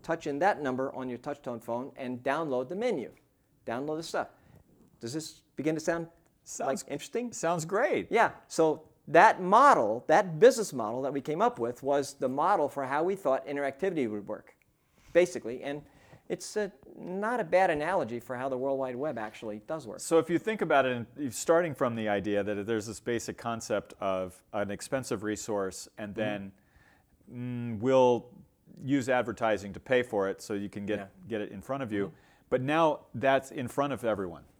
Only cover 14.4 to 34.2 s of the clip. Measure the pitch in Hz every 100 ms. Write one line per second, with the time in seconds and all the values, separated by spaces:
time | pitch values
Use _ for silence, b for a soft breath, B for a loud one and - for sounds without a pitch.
14.4 | - _ _ _ _ _ - 170 175 117
15.4 | 110 127 139 147 - b b b b 160
16.4 | - 214 202 - - - 170 190 214 240
17.4 | 165 185 185 151 156 190 120 120 - 123
18.4 | 135 127 135 135 131 123 151 131 110 -
19.4 | 113 107 - 160 120 95 - 165 165 170
20.4 | - 220 180 143 131 120 117 - 143 -
21.4 | - 165 170 131 127 113 107 101 101 101
22.4 | 101 101 101 113 104 98 - 117 - 98
23.4 | 117 113 - 104 - - 98 95 92 -
24.4 | - 107 101 101 - 135 127 110 107 104
25.4 | - 101 95 - - - 104 101 107 104
26.4 | 98 - b b b b b _ - 123
27.4 | 123 123 120 110 123 131 127 120 - -
28.4 | - _ _ - 131 143 123 127 117 101
29.4 | 113 104 101 90 - 127 123 104 95 92
30.4 | - 104 101 104 101 104 98 - - 110
31.4 | 104 101 - 139 120 101 98 b b b
32.4 | b 127 131 156 160 143 - 117 135 135
33.4 | 131 151 120 - 143 123 117 101